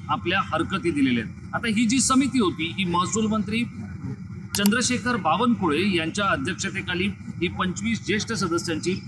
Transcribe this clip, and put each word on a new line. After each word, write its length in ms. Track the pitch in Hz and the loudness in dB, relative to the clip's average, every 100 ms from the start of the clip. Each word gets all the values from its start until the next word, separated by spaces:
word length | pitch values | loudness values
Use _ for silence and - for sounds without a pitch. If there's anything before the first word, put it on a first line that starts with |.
| - | -4
आपल्या 320 | - 175 196 | -4 0 0
हरकती 460 | - 156 - 190 170 | 0 -2 -2 -2 0
दिलेल्या 340 | 147 131 120 | 2 2 2
आहेत. 300 | 107 - - | -2 -8 -8
आता 120 | 170 226 | -6 -2
ही 200 | 214 233 | 2 4
जी 140 | 262 | 4
समिती 380 | - 262 277 254 | 4 4 4 4
होती 360 | 180 - 165 175 | 2 0 -4 -2
ही 60 | |
महसूल 420 | 185 175 180 226 214 | 0 2 2 0 0
मंत्री 380 | 214 196 226 233 - - - - - - - - - | 0 0 -2 -2 -6 -10 -8 -8 -8 -10 -12 -4 4
चंद्रशेखर 600 | 202 240 240 247 247 240 | 6 6 2 0 0 0
बावनकुळे 800 | 165 175 240 202 180 147 202 170 | 2 2 4 2 2 2 2 2
यांच्या 300 | 160 208 196 | 0 0 0
अध्यक्षतेखाली 800 | 156 170 - 190 190 185 180 202 - | 0 0 -2 -4 -4 -4 -2 -2 -4
ही 280 | - - 175 | -8 -4 -2
पंचवीस 580 | - 185 170 220 214 - | 0 -2 -2 -2 -2 0
ज्येष्ठ 260 | 208 196 | -2 -2
सदस्यांची 640 | 208 180 170 175 156 170 190 | -2 0 0 -2 -2 -2 -2